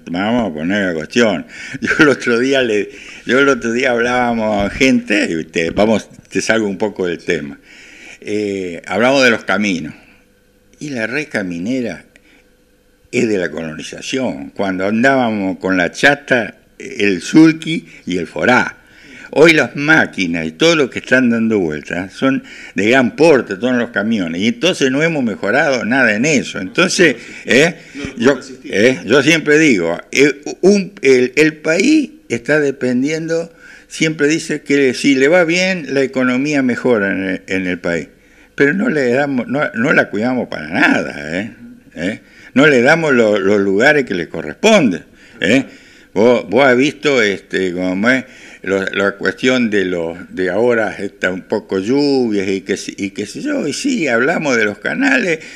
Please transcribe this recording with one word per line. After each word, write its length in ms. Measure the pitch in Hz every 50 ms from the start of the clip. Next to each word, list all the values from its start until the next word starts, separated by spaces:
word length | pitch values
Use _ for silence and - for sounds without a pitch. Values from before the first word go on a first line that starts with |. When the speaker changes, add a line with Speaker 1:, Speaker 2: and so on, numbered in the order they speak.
| - -
Speaker 1:
vamos 400 | 85 90 101 107 120 123 113 95
a 20 | 76
poner 320 | 76 78 90 101 104 98 92
la 60 | 85
cuestión. 520 | 78 78 - - 120 117 107 95 80 - - - - -
<laughs> 180 | - - -
Yo 100 | - - - -
el 100 | 160 143
otro 300 | 123 - - 123 117 113
día 220 | 127 135 139 135
le, 280 | 127 117 107 104 95 - - - - - - - -
yo 140 | - 113 135
el 80 | 143 139
otro 240 | 135 117 113 113
día 200 | 113 120 135 131
hablábamos 760 | 120 120 117 123 123 123 123 120 117 113 107 107 107 101 101
a 40 | 98
gente, 580 | - - 135 131 127 120 117 - 104 104 285 -
y 140 | 85 80 78
te, 240 | - - 87 82 82
vamos, 380 | - 90 104 113 110 95 - - - - - -
te 120 | - 123
salgo 260 | - - 110 113 107 101
un 100 | 98 87
poco 280 | 110 104 98 - 92 87
del 120 | 85 78
tema. 400 | - - 87 76 73 71 69 - _ - - - - - - - - - - -
Eh, 640 | - - 104 107 104 101 98 98 92 90 85 82 -
hablamos 380 | - 92 101 117 127 139 139 131
de 60 | 123
los 140 | 113 110 -
caminos. 500 | - 95 101 107 104 90 80 76 - - - - _ _ _ _ _ _ _ _ _ _ _ _ _ _ -
Y 100 | 143 151
la 180 | 135 120 110 110
red 200 | 123 147 151 -
caminera 760 | - 113 98 90 87 85 87 110 131 131 120 104 82 80 - _ _ _ _ _ _ _ _ _ _ _ _ _ _ _ _ _ _ _ _ _
es 160 | - 123 127 113
de 100 | 104 95
la 120 | 87 80
colonización. 1000 | 73 78 82 80 78 76 - - - - - - 131 131 131 107 76 67 71 71
Cuando 360 | - - 101 95 92 90 92
andábamos 720 | 101 110 113 120 135 139 131 123 113 110 104 95 95 87 -
con 180 | - 92 95 90
la 140 | 87 82
chata, 680 | - - - 139 143 143 - - 135 120 107 - - _ _ _ _ -
el 420 | - - - 113 104 101 95 85
sulky 680 | - - - 156 160 160 156 160 - 165 160 - - - - - -
y 120 | - 90 90
el 100 | 82 76
forá. 520 | - 76 82 107 127 117 95 - - - _ _ _ - - - - - - - -
Hoy 180 | 135 151 170 160
las 220 | 151 127 117 -
máquinas 720 | 147 143 151 160 151 107 80 - - 92 85 85 85 80
y 60 | 82
todo 240 | 82 - 156 165 170
lo 160 | 156 139 113
que 80 | - 101
están 320 | - - 127 127 127 120
dando 260 | 117 117 113 113 110 104
vueltas 560 | 90 78 76 73 - - 85 87 95 98 -
son 300 | - 135 135 135 127 - - - - - - -
de 140 | 92 98 110
gran 260 | 123 135 123 110 -
porte, 400 | - 151 170 151 120 95 - 101
todos 200 | 92 117 127 127
los 140 | 120 117 -
camiones, 500 | - 101 101 110 117 104 90 82 80 87
y 60 | 101 117
entonces 420 | 117 117 135 180 175 - 147 131
no 100 | 131 143
hemos 220 | 160 170 165 147 127
mejorado 600 | 113 95 - - 98 110 139 160 147 135 120 104
nada 280 | 104 127 139 127 113 104
en 120 | 104 123
eso. 340 | 160 156 120 85 - - 87
Entonces, 560 | 92 90 - - 180 180 - - 180 151 120 - - - - - -
Speaker 2:
No 80 | -
lo 60 | 104 131
Speaker 1:
¿eh? 180 | 151 175 - - - - -
Speaker 2:
puedo 220 | - 143 - - -
Speaker 1:
Yo, 180 | 113 131 143
Speaker 2:
resistir. 360 | 127 127 - - - - - -
Speaker 1:
¿eh? 240 | 92 107 131 127 120 -
Yo 180 | 95 123 147 127
siempre 340 | 147 170 160 135 147 147 156
digo, 420 | 160 151 120 92 82 82 85 80 - -
eh, 280 | - 123 139 147 - - - 151 143 -
un, 320 | - 185 208 202 185 - - -
el, 320 | - 135 131 123 127 123 -
el 180 | 147 156 156 156
país 560 | 156 - 160 160 180 202 269 311 311 269 - - - _ -
está 300 | 120 113 - - 147 156
dependiendo, 920 | 147 139 135 - 127 123 123 123 131 147 160 160 165 160 165 165 170 165 - - - - - - - -
siempre 400 | - - 160 160 156 156 143 147
dice 340 | 160 160 156 - 156 147
que 320 | - - 139 143 139 127 117
si 220 | - - 147 139
le 140 | 131 135 143
va 160 | 175 185 175
bien, 500 | 160 170 180 185 190 190 180 143 - 135
la 80 | 139 135
economía 580 | 123 - 131 127 127 123 127 139 151 151 139
mejora 500 | 131 123 117 - - 131 120 107 98 98
en 120 | 95 92 95
el, 180 | 95 92 - - -
en 180 | 98 95 92
el 140 | 90 90 85
país. 300 | - 90 85 85 - - - _ _ _ _ _ - _ _
Pero 220 | - 143 143 156
no 140 | 196 - -
le 240 | 156 151 131 120 123
damos, 340 | 135 147 143 139 123 110 -
no, 140 | 123 143 151 - -
no 200 | 113 113 151 170
la 180 | 151 123 -
cuidamos 360 | - 101 113 127 127 123 95 -
para 200 | - 85 78 73
nada, 720 | 87 107 - - - 117 82 65 62 71 73 76 82 90
¿eh? 120 | 107 110 - - - - - - _ _ -
¿Eh? 240 | 78 82 95 113 - - _ - - - - -
No 140 | 123 143 156
le 160 | 139 120 117
damos 300 | 139 160 165 165 151 135
lo, 260 | 120 113 107 104 104
los 200 | 92 95 104 101
lugares 460 | 98 98 95 98 120 147 151 147 127
que 80 | 113 101
le 160 | 87 80 -
corresponden, 760 | - 82 - 76 76 - - 214 226 202 156 110 85 78 - - _ - - - - -
¿eh? 240 | - 90 117 135 127 - - - - - - - - _ -
Vos, 340 | - 110 123 123 113 - -
vos 160 | - 123 143
has 140 | 131 123 120
visto, 460 | 139 151 - - - 151 139 123 107
este, 500 | 101 95 92 - - - 92 95 92 85
cómo 340 | 90 90 92 92 95 104 120
es, 140 | 131 131 120 - - - - - - -
lo, 240 | - 92 95 98 95 -
la 220 | - 98 98 98 98
cuestión 580 | - - - 185 - 127 127 127 127 120 110
de 120 | 104 101 92
los, 320 | 90 90 87 82 82 85 87 - -
de 220 | - 87 92 90
ahora 440 | 90 104 120 123 120 113 107 95 87 -
está 320 | 98 98 - - - 95
un 100 | 92 92
poco 380 | 87 - 113 104 - - 101 95
lluvias 680 | 95 107 131 143 147 143 139 131 123 113 104 101 95 101
y 140 | 98 98
que 160 | 92 - 98 -
si, 160 | - - -
y 140 | - 101 98
qué 160 | - - 104
sé 160 | - - 135
yo, 260 | 190 294 294 269 202 147
y 60 | 123
sí, 340 | - - 285 262 220 160 131
hablamos 480 | 117 117 127 147 170 - 165 143 127
de 80 | 113 107
los 140 | 104 101 -
canales 640 | - - 135 - 277 277 269 262 214 185 160 - - - -